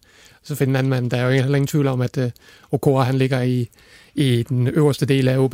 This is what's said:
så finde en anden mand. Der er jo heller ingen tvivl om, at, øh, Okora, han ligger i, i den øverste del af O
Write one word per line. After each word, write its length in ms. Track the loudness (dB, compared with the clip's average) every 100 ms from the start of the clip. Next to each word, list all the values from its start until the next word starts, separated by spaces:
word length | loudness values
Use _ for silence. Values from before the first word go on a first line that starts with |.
| _ _ -20 _
så 120 | -10 -4
finde 140 | 0
en 40 | 0
anden 140 | 0
mand. 220 | 0 -2
Der 60 | -2
er 60 |
jo 60 | 0
heller 260 | 0 0 0
ingen 120 | 0
tvivl 200 | 0 0
om, 140 | -2
at, 160 | -4 -2
øh, 140 | -6 -6 -20 -20 -6
Okora, 320 | -2 0 2
han 120 | 0 0
ligger 240 | 0 0
i, 280 | 0 -2 -4 _ _ -20 -12 -2
i 280 | 2 2 0
den 180 | -2 0
øverste 380 | 2 2 0 0
del 220 | 2 2
af 100 | 2
O 120 | 0